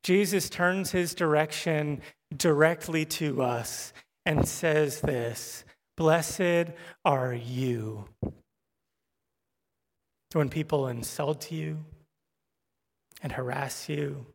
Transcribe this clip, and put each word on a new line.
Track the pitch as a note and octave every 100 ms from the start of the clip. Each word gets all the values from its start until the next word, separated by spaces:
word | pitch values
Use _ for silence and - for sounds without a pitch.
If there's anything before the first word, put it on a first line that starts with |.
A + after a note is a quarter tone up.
Jesus | - F#3 G3 F#3+ -
turns | - F3+ F#3+ F#3
his | F#3 F3
direction | - E3 D3+ D#3 - E3+ D3+ D3 C#3+ - _ _ C#3+
directly | F3 D3 D#3+ E3 - D#3+ D#3
to | - D3+ C3+
us | B2+ A#2+ A2 - - - _ _ -
and | D3+ -
says | - E3 D3+ D3+ C3+
this, | D#3 B2+ A#2 A2+ - - - _ _ -
"Blessed | D#3+ E3 D#3+ - F3 E3+ E3+ - - -
are | - C#3 B2+
you | B2 A#2+ B2+ C3 A#2+ A2 G#2+ G2+ _ - - _ _ _ _ _ _ _ _ _ _ _ _ _ _ _ _ _ _ _
when | D#3+ C#3
people | D#3 D3+ D3+ C3
insult | A#2+ A2+ - D3 D#3 -
you | D#3+ D#3 D#3 D#3 - _ _ _ _ _ _ _ _ _ _ _ -
and | D3+
harass | A2 B2+ C3 C#3 - -
you | D3 D3 C#3 A#2+